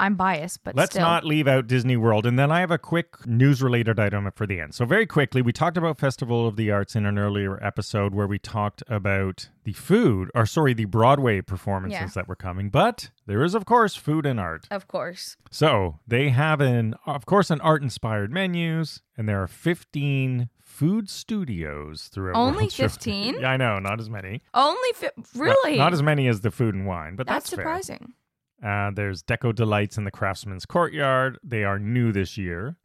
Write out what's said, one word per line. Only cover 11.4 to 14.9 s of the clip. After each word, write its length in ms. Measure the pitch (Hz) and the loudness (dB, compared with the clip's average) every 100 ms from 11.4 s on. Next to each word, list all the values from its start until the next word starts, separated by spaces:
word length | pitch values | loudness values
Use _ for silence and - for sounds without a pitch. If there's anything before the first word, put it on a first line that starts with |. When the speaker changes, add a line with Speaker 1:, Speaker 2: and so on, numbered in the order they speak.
Speaker 2:
performances 580 | - 92 104 95 95 98 | -2 -8 -4 -4 -4 -6
Speaker 1:
Yeah. 80 | 92 95 | -6 -6
Speaker 2:
that 100 | 90 | -8
were 80 | |
coming. 360 | 92 92 90 98 | -8 -8 -6 0
But 400 | 123 220 226 - _ - | 4 4 2 -12 _ -4
there 180 | 104 | 0
is, 100 | 170 | 2
of 100 | 214 | 0
course, 300 | 185 240 214 | 2 4 4
food 320 | - - 160 143 | 0 -2 0 0
and 140 | 117 | -2
art. 260 | 87 80 - | -4 -6 -8
Speaker 1:
Of 200 | 202 | -10
course. 480 | - | -8